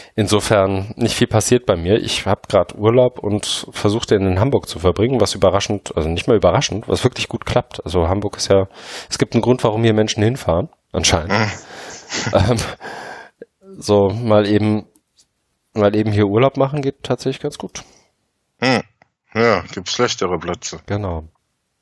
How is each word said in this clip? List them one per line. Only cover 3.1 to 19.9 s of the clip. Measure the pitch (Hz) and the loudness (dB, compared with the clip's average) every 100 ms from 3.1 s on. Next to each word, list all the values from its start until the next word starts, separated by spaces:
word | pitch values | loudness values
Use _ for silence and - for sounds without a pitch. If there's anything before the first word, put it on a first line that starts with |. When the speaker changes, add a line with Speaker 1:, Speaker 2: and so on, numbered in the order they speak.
| - | 0
Speaker 1:
und | 104 101 - - - | -4 -4 -4 -8 -8
versuch | - 104 110 - | -2 0 0 0
den | 104 95 | 2 2
in | 92 | 2
Hamburg | 123 120 - | 2 0 -2
zu | - | -2
verbringen, | 87 87 117 127 | 0 2 0 2
was | 101 | 0
überraschend, | 98 92 95 - 104 - - | 2 2 2 -2 -6 -4 -4
also | 78 | -2
nicht | 85 - | -2 2
mal | 110 | 4
überraschend, | 90 85 - 98 - | 4 2 -2 -6 -4
was | 95 | 0
wirklich | 127 - - | 0 -2 -6
gut | - | -6
klappt. | - 123 - - | -2 -2 -4 -12
Also | - 90 82 | -4 0 0
Hamburg | 98 104 - | 0 -4 -6
ist | - | 2
ja, | 98 95 - - - - | 2 2 -8 -16 -16 -10
es | - | -4
gibt | - | 0
einen | 120 | 2
Grund, | 120 127 | 2 2
warum | 120 107 | 2 2
hier | 117 | 2
Menschen | 107 107 - | 2 2 2
hinfahren, | 104 - - 85 165 _ _ | 0 0 -2 -2 -2 _ _
anscheinend. | - 90 87 78 | -2 0 0 0
Speaker 2:
Mhm. | 107 107 - - - - - - - 113 | 0 0 -4 -16 -18 -18 -18 -12 -8 -2
Speaker 1:
Ähm, | 104 98 113 - - - - - - - _ - _ 196 - | 0 2 0 -4 -10 -16 -16 -16 -18 -20 _ -20 _ -20 -12
so | 107 101 98 | 2 4 4
mal | 107 120 104 101 | 0 2 2 4
eben | 104 104 107 - _ _ _ _ _ _ _ _ 110 | 2 2 0 -4 _ _ _ _ _ _ _ _ 0
weil | 101 107 | 2 2
eben | 110 | 0
hier | 104 101 | 2 2
Urlaub | 104 135 135 | 4 2 2
machen | 135 147 | -2 0
geht | 135 - | -6 -6
tatsächlich | - 123 131 135 | -6 -4 -4 -6
ganz | 147 - | -8 -10
gut. | 190 - - _ _ _ _ _ _ _ | -14 -14 -18 _ _ _ _ _ _ _
Speaker 2:
Hm. | 131 120 - _ _ _ _ | 0 0 -2 _ _ _ _
Ja, | 110 117 95 - | 0 2 2 -2
gibt's | - 90 | -10 -8